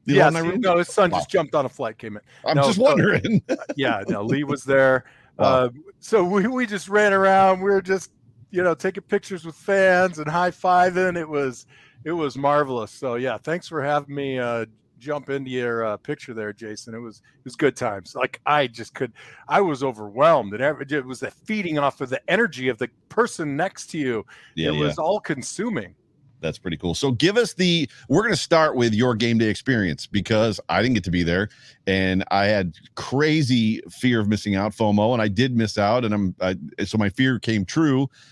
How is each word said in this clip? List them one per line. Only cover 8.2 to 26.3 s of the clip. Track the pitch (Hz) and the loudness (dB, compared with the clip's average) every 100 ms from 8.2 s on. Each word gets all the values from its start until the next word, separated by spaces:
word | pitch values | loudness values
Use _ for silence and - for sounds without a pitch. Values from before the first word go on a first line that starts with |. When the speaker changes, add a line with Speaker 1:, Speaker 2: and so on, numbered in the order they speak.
| _ _ - | _ _ -8
Speaker 2:
you | 180 | -2
know, | 180 | 0
taking | 160 190 196 | 0 -2 -6
pictures | - 202 - 180 | -4 -4 -4 -12
with | 165 - | -12 -10
fans | - 196 190 180 185 156 | -2 2 4 4 2 -2
and | 151 | -4
high-fiving. | 170 180 - 185 180 180 180 185 175 | 0 -2 0 2 4 4 2 0 -2
It | 156 | -4
was, | 147 135 120 - - _ _ | -2 -4 -6 -16 -20 _ _
it | 156 | -6
was | 170 143 131 | -4 -4 -2
marvelous. | 143 147 139 123 107 | 2 2 2 -2 -6
So, | - 135 | -8 -6
yeah, | 120 127 110 | -4 -4 -6
thanks | - 175 - | -6 -8 -6
for | 160 | -6
having | 139 147 143 | -2 -2 -2
me, | 143 139 131 | -6 -6 -4
uh, | 120 117 110 110 _ _ | -2 -4 -6 _ _ _
jump | 131 147 131 | -8 -8 -6
into | 139 131 | -8 -6
your, | 127 120 117 | -4 -2 -2
uh, | 110 104 | -4 -4
picture | - 147 - | -8 -10 -10
there, | 113 104 | -10 -10
Jason. | 104 110 104 - | -10 -14 -14 -14
It | 113 | -16
was, | 117 - | -16 -20
it | _ _ | _ _
was | 131 - | -18 -2
good | 139 - | 0 0
times. | 120 101 - | -4 -6 -10
Like, | 131 127 - | -6 -6 -4
I | - 147 131 | 0 0 0
just | 117 110 | -6 -16
could, | - 120 - - - - | -10 -10 -10 -20 -20 -2
I | 175 | 0
was | 190 135 | 2 0
overwhelmed. | 135 107 104 110 160 151 104 | -4 -6 -8 2 4 4 0
And | 107 | -2
every, | 139 151 139 | -2 -2 -4
it | 151 127 | -6 -6
was | 123 | -8
the | 127 | -10
feeding | - - 214 175 151 | -10 -8 -6 -2 0
off | 143 - | -2 -2
of | 131 | -6
the | 127 - | -6 -2
energy | 190 226 127 127 | 0 0 -2 -4
of | 117 | -2
the | 123 _ _ | -6 _ _
person | - 240 - 151 139 | -2 -2 -2 -6 -4
next | 190 - - | -4 -8 -10
to | 165 | -6
you. | 131 110 - - - 160 | -4 -4 -8 -18 -12 -4
Speaker 1:
Yeah, | 160 | -2
Speaker 2:
It | |
was | 78 147 - | -2 -2 -2
Speaker 1:
yeah. | |
Speaker 2:
all-consuming. | 160 208 - 156 - - 233 160 90 - _ _ _ | -2 -2 -4 -6 -8 -8 -6 -6 -8 -14 _ _ _